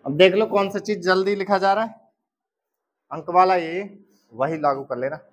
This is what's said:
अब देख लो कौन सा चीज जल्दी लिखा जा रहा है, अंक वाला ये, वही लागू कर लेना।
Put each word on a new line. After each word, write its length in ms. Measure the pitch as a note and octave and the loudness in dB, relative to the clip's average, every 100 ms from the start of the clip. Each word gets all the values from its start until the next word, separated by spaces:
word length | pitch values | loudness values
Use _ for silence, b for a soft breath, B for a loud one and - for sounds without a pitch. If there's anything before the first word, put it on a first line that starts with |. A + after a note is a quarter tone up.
| C#3+ | -6
अब 100 | D3 | 4
देख 160 | F#3 | 4
लो 120 | F#3+ A3 | 4 0
कौन 220 | G3+ G3 | 0 -2
सा 100 | G3 | -6
चीज 220 | G#3+ G3+ | -6 -4
जल्दी 340 | F3 F#3 F#3+ G3+ | 0 0 0 -2
लिखा 220 | G3 G3 | -2 0
जा 160 | G3 | 2
रहा 100 | G3+ | 0
है, 120 | A3 - _ _ _ _ _ _ _ _ _ _ _ | -2 -10 _ _ _ _ _ _ _ _ _ _ _
अंक 180 | D3+ D#3+ | -12 0
वाला 260 | F3+ F#3 F#3 | 4 4 2
ये, 280 | D#3+ F3 G3+ - _ _ _ | 0 -8 -10 -16 _ _ _
वही 240 | A2+ C#3 D#3+ | -4 -4 0
लागू 240 | D3 C3+ | 0 -2
कर 140 | C3+ B2 | -6 -6
लेना। 220 | C3 D#3 _ | -6 -8 _